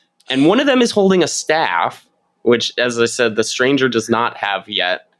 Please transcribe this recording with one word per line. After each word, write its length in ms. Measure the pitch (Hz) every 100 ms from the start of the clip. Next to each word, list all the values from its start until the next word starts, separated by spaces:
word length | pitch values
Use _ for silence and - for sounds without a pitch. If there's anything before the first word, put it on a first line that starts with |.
| _ _ -
And 160 | 131 151
one 140 | 220
of 60 | 285
them 140 | 254
is 120 | 233
holding 300 | 208 190 190
a 40 | 147
staff, 800 | - - 156 131 87 110 - _ _ _ _
which, 300 | - 117 - -
as 200 | 123 117
I 80 | 117
said, 280 | - 117 107
the 80 |
stranger 440 | 110 - 127 139 131
does 200 | 120 110
not 280 | 117 117 -
have 320 | 101 95 98
yet, 400 | 101 90 90 - _